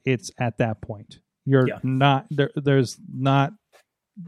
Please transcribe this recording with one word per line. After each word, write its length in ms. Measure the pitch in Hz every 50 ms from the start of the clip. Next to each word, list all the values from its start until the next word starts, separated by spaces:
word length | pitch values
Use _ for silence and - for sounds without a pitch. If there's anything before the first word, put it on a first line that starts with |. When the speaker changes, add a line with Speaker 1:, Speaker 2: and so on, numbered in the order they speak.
| -
Speaker 1:
it's 280 | 131 131 113 - - -
at 200 | - 123 117 107
that 240 | - 123 113 107 -
point, 380 | - - 110 104 113 - - - _ _ _ _ -
you're 220 | 135 135 131 127
Speaker 2:
Yeah. 120 | 127 - -
Speaker 1:
not 440 | - 127 131 131 139 143 135 139 - -
there. 220 | 156 143 143 135 -
There's 400 | 151 139 143 139 135 127 117 - - - - -
not 360 | 127 131 135 135 139 139 156 214 _ _ _ _ _ _ _ _ _ _ _ _ 214 170